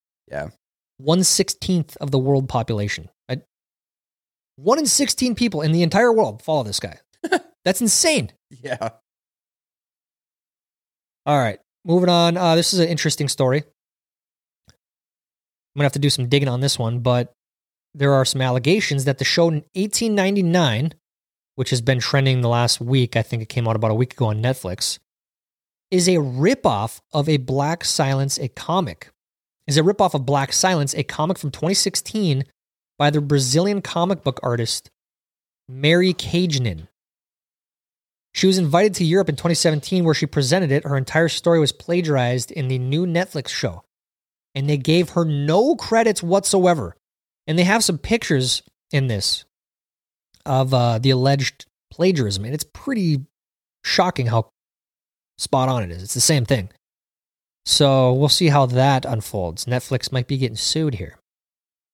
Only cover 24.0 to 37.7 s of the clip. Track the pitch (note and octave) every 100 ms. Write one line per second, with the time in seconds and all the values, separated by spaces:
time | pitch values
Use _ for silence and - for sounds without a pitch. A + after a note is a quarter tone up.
24 | B2 - A2 G#2+ A#2+ C3+ F#2 F#2 - -
25 | _ _ _ _ _ _ _ _ _ F3+
26 | F3 F3 C#3 B2+ F3+ C4+ E3 G#2 A2 -
27 | _ D3+ D3+ D3 B2 C3+ D3 E3+ - -
28 | C3+ C3+ C3+ - B2 - - F3+ C#3 E2
29 | - _ _ _ _ _ - D3 E3 G#3
30 | F#3 D3 B2+ C#3+ C3+ - F#3 E3+ C#3 D#3
31 | - - D#3+ F#3 D3 - D#3+ G3+ G3 -
32 | - A3 F3+ C3+ - _ _ _ _ -
33 | D3 D3+ C#3+ C#3+ B2+ D3+ G3 G3+ - F3
34 | F3+ F3+ C3+ - B2+ A#2+ A2+ - - _
35 | _ _ _ _ _ _ - C3 D3 F3
36 | F#3 - - E3+ F3+ C#3 A#2 D#2+ E2 _
37 | _ _ _ _ _ _ _